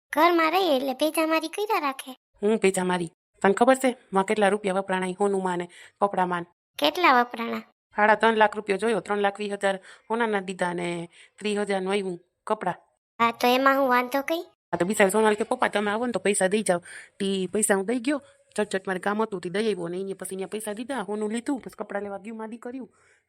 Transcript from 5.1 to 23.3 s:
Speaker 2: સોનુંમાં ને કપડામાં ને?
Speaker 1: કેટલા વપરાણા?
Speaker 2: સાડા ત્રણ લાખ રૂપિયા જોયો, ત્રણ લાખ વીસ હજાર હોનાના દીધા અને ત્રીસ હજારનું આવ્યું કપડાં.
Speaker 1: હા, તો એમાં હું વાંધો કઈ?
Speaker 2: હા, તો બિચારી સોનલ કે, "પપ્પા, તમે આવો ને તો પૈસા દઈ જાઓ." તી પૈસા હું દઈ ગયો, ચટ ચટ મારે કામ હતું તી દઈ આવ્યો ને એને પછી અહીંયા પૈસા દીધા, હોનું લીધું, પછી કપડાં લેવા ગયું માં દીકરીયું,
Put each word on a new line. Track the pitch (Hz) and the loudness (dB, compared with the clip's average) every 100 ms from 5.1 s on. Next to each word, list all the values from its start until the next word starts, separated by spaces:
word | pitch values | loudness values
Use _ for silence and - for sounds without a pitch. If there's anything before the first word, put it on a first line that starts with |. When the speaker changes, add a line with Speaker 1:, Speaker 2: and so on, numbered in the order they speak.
Speaker 2:
સોનુંમાં | 180 202 190 185 175 | 0 0 0 -2 -4
ને | 175 - - - | -6 -12 -16 -2
કપડામાં | 202 196 180 175 | -2 0 0 -2
ને? | 170 _ _ - | -6 _ _ -2
Speaker 1:
કેટલા | 302 330 339 247 | 0 2 4 4
વપરાણા? | 240 233 233 226 - _ _ - | 2 -2 -8 -8 -10 _ _ 2
Speaker 2:
સાડા | 214 | 4
ત્રણ | 208 226 220 | 6 4 6
લાખ | 214 214 | 4 2
રૂપિયા | 208 190 | -4 -2
જોયો, | 220 208 | 0 0
ત્રણ | - 208 | -2 0
લાખ | 202 202 | 0 -2
વીસ | 208 | -6
હજાર | 202 196 190 - - - | -2 -2 -2 -6 -16 -6
હોનાના | 226 226 208 | -2 0 0
દીધા | 185 185 180 | -2 -4 -2
અને | 175 175 170 170 - - - | -2 -4 -6 -8 -14 -20 -8
ત્રીસ | 214 208 | -4 -2
હજારનું | 202 196 185 | -2 -2 -2
આવ્યું | 202 190 175 _ _ - | -2 -2 -8 _ _ -6
કપડાં. | 214 185 165 _ _ _ - | -4 -4 -6 _ _ _ -2
Speaker 1:
હા, | 233 | -2
તો | 233 247 | 0 2
એમાં | 254 269 269 | 4 4 2
હું | 269 | 2
વાંધો | 247 247 277 | 2 0 -4
કઈ? | 277 330 | -2 -6
Speaker 2:
હા, | 349 _ _ 165 | -6 _ _ -2
તો | |
બિચારી | 175 214 196 | 0 4 4
સોનલ | 214 220 | 4 4
કે, | 208 | 2
"પપ્પા, | 220 - 208 | 0 0 0
તમે | 208 208 | 0 -2
આવો | 208 247 | -2 -2
ને | |
તો | 196 | -2
પૈસા | 196 202 185 | 0 2 2
દઈ | 214 | 2
જાઓ." | 196 175 - - - - | 0 -2 -4 -20 -16 -6
તી | 196 196 180 | -2 -2 -2
પૈસા | 208 208 | -2 0
હું | 196 190 | 0 0
દઈ | 254 | -4
ગયો, | 233 285 - _ _ - | -2 -4 -6 _ _ -4
ચટ | |
ચટ | 208 190 196 | -2 -4 -4
મારે | 185 | -4
કામ | 202 208 | -2 0
હતું | 220 185 | -2 -4
તી | 180 | -6
દઈ | 185 226 | -2 -2
આવ્યો | 185 170 | -2 -4
ને | 180 | -6
એને | 196 | -8
પછી | 190 190 | -10 -10
અહીંયા | 190 185 | -10 -8
પૈસા | 214 214 | -8 -8
દીધા, | 208 240 269 | -8 -8 -8
હોનું | 196 214 214 | -6 -4 -4
લીધું, | 233 226 269 | -4 -4 -6
પછી | 190 - | -6 -12
કપડાં | 208 202 | -8 -8
લેવા | 202 196 | -8 -10
ગયું | 196 220 | -12 -12
માં | 220 | -12
દીકરીયું, | 233 240 262 226 _ _ _ - | -12 -12 -12 -14 _ _ _ -14